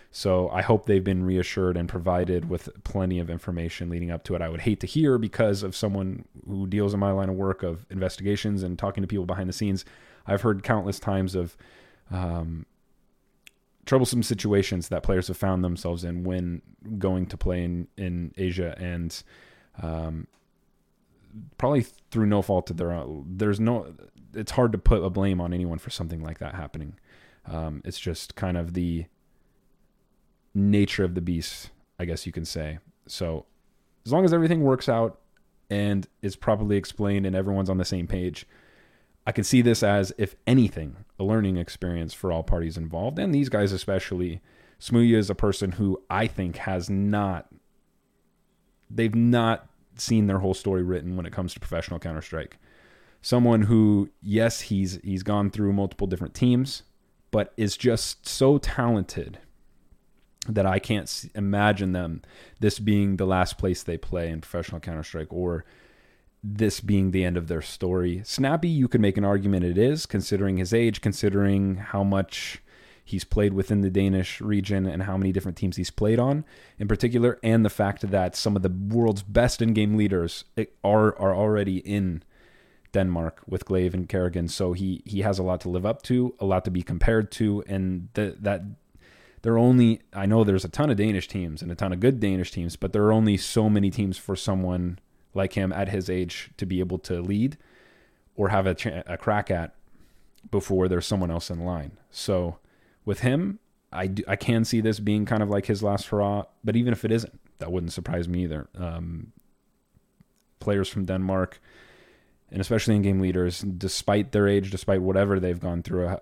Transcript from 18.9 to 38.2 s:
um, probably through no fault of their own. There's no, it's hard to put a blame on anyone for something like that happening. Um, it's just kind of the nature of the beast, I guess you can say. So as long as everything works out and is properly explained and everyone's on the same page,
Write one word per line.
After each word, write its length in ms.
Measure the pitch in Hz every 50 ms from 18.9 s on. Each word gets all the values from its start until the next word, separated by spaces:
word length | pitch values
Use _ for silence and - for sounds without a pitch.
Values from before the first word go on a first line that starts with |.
| 87 87 85 82 - - - - - - - - _ _ _ _ _ -
um, 460 | 82 82 80 80 80 80 80 80 - - _ _ _ _ _ _ _ _ _ _ _ _ _ _ _ _ _ _ _ _ - 110 - - - -
probably 240 | - 131 147 135 110 - - _ _ _
through 160 | - 113 110
no 160 | 104 104 101
fault 280 | 95 - 98 90 - -
of 80 | 85 82
their 120 | 90 85
own. 340 | 85 85 67 60 78 73 69 82
There's 320 | 92 92 107 104 101 101
no, 340 | 110 113 123 110 82 73 87 - - - _ - - - -
it's 180 | 107 104 -
hard 200 | - - 123 117
to 60 | 107 95
put 260 | - - 113 101 85
a 60 | 95
blame 300 | 87 98 95 98 95 90
on 120 | 85 87
anyone 260 | 87 90 90 85 82 78
for 120 | - -
something 320 | - - 87 80 85 80
like 160 | 80 80 82 -
that 160 | 85 76 -
happening. 440 | 87 78 69 - 80 76 76 - - _ _ - - - _ _ _ _
Um, 360 | - - 80 80 80 76 71 -
it's 160 | 92 92 -
just 340 | - 90 82 - - - -
kind 220 | - - 92 87
of 160 | 87 85 85
the 340 | 87 90 90 87 85 82 80 - _ _ _ _ _ _ _ _ _ _ _ _ _ _ _ _ _ _ _ _ _ _ _ _ _ _ _ _
nature 520 | - 101 101 101 101 104 101 95 - - 98
of 100 | 87 87
the 60 | 90
beast, 500 | 85 90 87 82 80 - - - - - - _ _ _ _ -
I 80 | 90
guess 200 | 85 82 78 -
you 60 | 87
can 120 | - - 82
say. 340 | - - 85 78 76 78 80 - _ _ _ _
So 400 | - - - 92 82 80 78 - _ _ _ _ _ _ _ _ _ _ _ _
as 80 | 113
long 120 | 135 175 190
as 80 | 170
everything 300 | 170 165 165 160 170 165
works 260 | 147 135 131 127 - -
out 320 | 120 113 113 113 - - _ _ _ _ _ _ _ _ _ -
and 380 | 101 101 101 104 101 98 92 - _ _
is 120 | - 98 92
properly 420 | - - 120 107 98 107 104 101
explained 500 | 101 92 - - - 104 101 101 101 95
and 100 | 95 92
everyone's 340 | 95 95 101 98 98 95 95
on 60 | 95 92
the 60 | 90
same 220 | - 98 90 85
page, 400 | 85 - 92